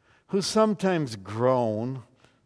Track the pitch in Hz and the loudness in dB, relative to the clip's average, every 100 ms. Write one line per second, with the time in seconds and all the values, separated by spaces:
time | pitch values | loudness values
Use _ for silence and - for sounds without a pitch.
0 | _ _ - 196 - 220 220 202 190 175 | _ _ -4 -2 0 2 2 2 0 0
1 | 139 107 95 107 123 131 117 107 123 135 | -2 -6 -8 0 2 2 0 -2 -4 -8
2 | - _ _ _ | -14 _ _ _